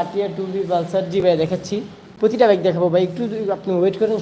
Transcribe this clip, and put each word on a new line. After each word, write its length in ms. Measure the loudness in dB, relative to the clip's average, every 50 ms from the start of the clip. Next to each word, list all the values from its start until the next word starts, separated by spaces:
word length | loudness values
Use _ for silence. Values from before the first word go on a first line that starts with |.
আটিয়া, 240 | -2 -2 -4 -4 -4 -4 -4
টু 60 | -6 -6 -4
বি 80 | -4 -4 -2 0
পালসার। 400 | 0 -2 0 -2 -2 -2 -2 -2
জি 80 | -2 2 2
ভাই, 120 | 4 4 2
দেখাচ্ছি, 340 | 2 -2 -2 -4 -4 -4 -6 -6 -6 -8 -14 -20 -20 -20 -4 0
প্রতিটা 260 | 0 2 4 4 6
বাইক 140 | 6 4 4 2 0
দেখাবো 180 | 2 2 2 2 2
ভাই, 80 | 2 2 0
একটু 140 | -2 -4 -6 -6 -4 -4 -4 -4 -4
আপনি 140 | -4 -2 -2 0 2
ওয়েট 160 | 2 2 2 0
করেন, 180 | 0 0 0 -2